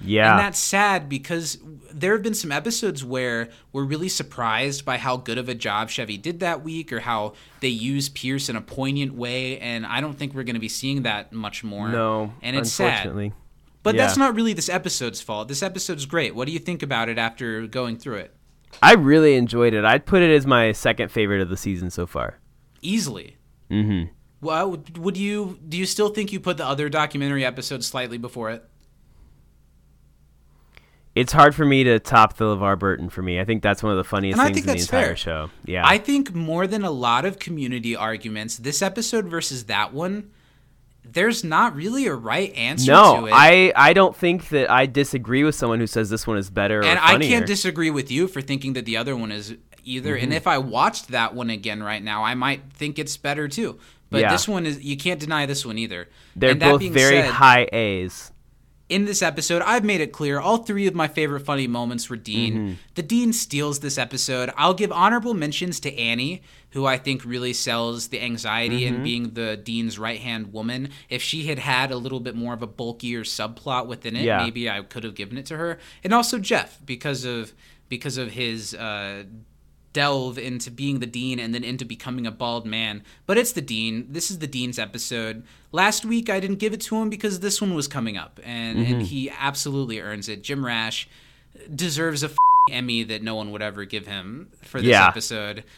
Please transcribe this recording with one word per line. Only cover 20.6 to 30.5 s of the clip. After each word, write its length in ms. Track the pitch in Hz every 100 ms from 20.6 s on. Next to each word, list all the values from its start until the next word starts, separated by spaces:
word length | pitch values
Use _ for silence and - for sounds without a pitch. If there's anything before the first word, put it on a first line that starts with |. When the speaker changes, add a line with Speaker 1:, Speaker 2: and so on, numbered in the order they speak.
| 110
Speaker 1:
second 400 | 107 120 117 104
favorite 300 | 117 101 101
of 80 | 90
the 80 | 95
season 340 | 98 90 90
so 160 | - 90
far. 320 | 71 55 - _ _ _ _
Speaker 2:
Easily. 540 | 165 220 147 95 - - _ _ -
Speaker 1:
Mm-hmm. 440 | 107 104 95 85 - _ _
Speaker 2:
Well, 300 | 151 160 190
would, 260 | 165 143 170
would 200 | 180 185
you, 420 | 202 208 190 185 160
do 80 | 175
you 100 | 185
still 240 | - 208
think 220 | 214 196
you 60 | 190
put 180 | 180 165
the 80 |
other 240 | 135 143 147
documentary 560 | 156 147 147 139 139
episode 380 | 127 127 120 131
slightly 340 | - 135 123 120
before 340 | 120 123 110
it? 140 | 117 - _ _ _ _ - - _ _ _ _ _ _ _ _ _ _ _ _